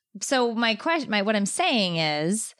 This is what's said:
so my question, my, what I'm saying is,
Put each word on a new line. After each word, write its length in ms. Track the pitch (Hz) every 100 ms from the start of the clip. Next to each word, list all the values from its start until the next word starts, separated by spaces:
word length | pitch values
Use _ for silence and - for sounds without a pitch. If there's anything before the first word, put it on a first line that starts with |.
| _ 196
so 340 | - 262 240
my 200 | 226 226 220
question, 340 | 320 330 254
my, 120 | 208
what 140 | 196 214
I'm 100 | 196
saying 500 | - 359 247 180 165
is, 580 | 156 147 160 214 -